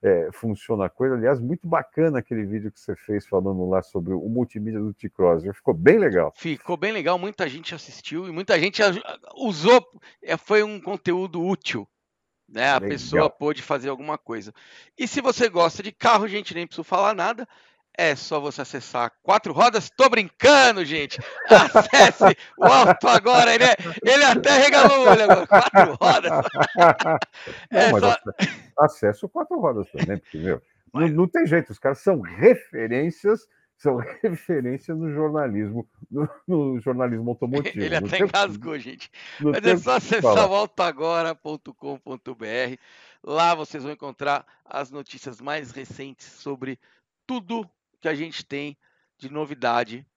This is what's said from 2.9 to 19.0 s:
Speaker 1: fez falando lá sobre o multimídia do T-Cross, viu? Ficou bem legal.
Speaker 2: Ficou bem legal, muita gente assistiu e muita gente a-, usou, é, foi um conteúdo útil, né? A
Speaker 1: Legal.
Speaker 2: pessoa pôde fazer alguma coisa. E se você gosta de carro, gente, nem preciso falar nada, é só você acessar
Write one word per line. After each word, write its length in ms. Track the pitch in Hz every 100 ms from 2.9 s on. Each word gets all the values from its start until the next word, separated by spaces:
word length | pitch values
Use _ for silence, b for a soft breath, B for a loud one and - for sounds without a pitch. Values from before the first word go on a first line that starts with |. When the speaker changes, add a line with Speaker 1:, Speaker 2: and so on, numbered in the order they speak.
| 98
Speaker 1:
fez 300 | - 104 -
falando 420 | 98 95 95 90
lá 140 | 95
sobre 320 | 90 101 85
o 160 | 92 95
multimídia 500 | 117 123 110 107 110
do 140 | 107
T-Cross, 480 | 101 101 _ 92 85
viu? 120 | 87 98
Ficou 180 | -
bem 240 | 80 87 220
legal. 340 | 185 92 76 -
Speaker 2:
Ficou 400 | 165 147 - 175
bem 140 | 185
legal, 260 | 220 151 180
muita 320 | 185 214 170
gente 240 | 131 165
assistiu 540 | 165 - 127 - 156 185
e 40 |
muita 280 | 160 196 185
gente 240 | 175 196
a-, 100 | 208 180 - - - -
usou, 480 | 262 165 170 247 - _ b b
é, 160 | - 165
foi 240 | _ 214
um 180 | 214 208
conteúdo 640 | 180 196 - 175 190 165
útil, 440 | 175 190 - 117 101 _ _ _ _ _ _
né? 220 | 113 131
A 60 | 131
Speaker 1:
Legal. 140 | 101
Speaker 2:
pessoa 400 | 127 123 147 156
pôde 340 | - 147 151
fazer 260 | - 143 127
alguma 300 | 131 147 151
coisa. 340 | _ 113 104 - b b b _
E 120 | 247
se 120 | -
você 300 | 262 240 233
gosta 320 | 175 170 -
de 100 | 202
carro, 360 | - 240 220 214
gente, 260 | 202 208
nem 140 | 170 170
preciso 160 | -
falar 320 | 160 185 202 208
nada, 320 | 180 226 254 b b b b -
é 160 | 165 139
só 240 | - 156
você 220 | 143 135
acessar 500 | 135 139 - 127